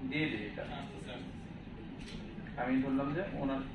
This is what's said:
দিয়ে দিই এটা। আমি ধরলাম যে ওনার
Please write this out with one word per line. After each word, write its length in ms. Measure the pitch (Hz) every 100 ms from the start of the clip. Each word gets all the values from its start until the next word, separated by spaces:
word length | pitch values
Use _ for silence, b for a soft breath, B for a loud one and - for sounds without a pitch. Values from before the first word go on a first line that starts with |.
| 131
দিয়ে 160 | 147 156
দিই 200 | - -
এটা। 180 | - - - - - - - - - - - - - - - - - - - - -
আমি 200 | 127 131
ধরলাম 320 | 135 135 139
যে 80 | 156 196
ওনার 260 | 143 135 135 -